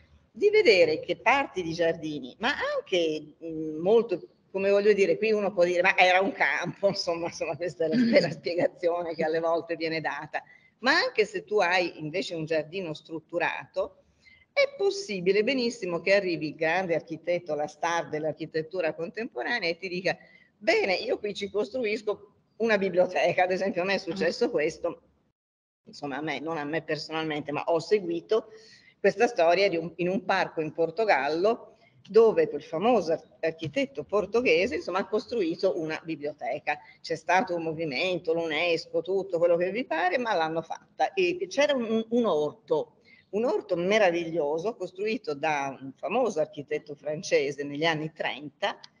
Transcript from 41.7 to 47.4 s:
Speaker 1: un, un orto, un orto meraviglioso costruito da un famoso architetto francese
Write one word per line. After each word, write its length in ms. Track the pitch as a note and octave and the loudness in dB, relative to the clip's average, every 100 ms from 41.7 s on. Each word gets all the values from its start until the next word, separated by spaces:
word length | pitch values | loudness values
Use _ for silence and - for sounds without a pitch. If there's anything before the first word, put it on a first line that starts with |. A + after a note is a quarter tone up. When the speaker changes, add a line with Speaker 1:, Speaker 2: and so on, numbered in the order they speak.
Speaker 1:
un, 300 | C4+ A3 A3+ A3+ | 2 0 -2 0
un 160 | A#3+ A3 | 0 2
orto, 720 | D3+ D3 - - D3+ - _ _ - _ | 2 0 -4 -2 -2 -2 _ _ -20 _
un 140 | G3+ | -2
orto 320 | B3 G#4 - F3 | 0 0 -2 -2
meraviglioso 1000 | F3+ G#3+ F#3+ E3+ E3 E3 C#3+ D#3+ G3 | 2 4 4 2 -2 -2 0 -2 -4
costruito 600 | A#3+ F3 F#3 G#3+ A3 - | -6 -10 -6 -4 -4 -6
da 420 | C#3+ D#3 D3 C#3 A#2 | -4 0 0 -2 -8
un 120 | C3+ | -14
famoso 480 | - C#3 A3+ A#3 D#3 | -10 -2 0 0 0
architetto 540 | D3+ D3 C#3 D3+ D3+ | -4 -4 -6 -6 -6
francese 680 | C#3+ D3 D#3 - E3 | -10 -8 -6 2 2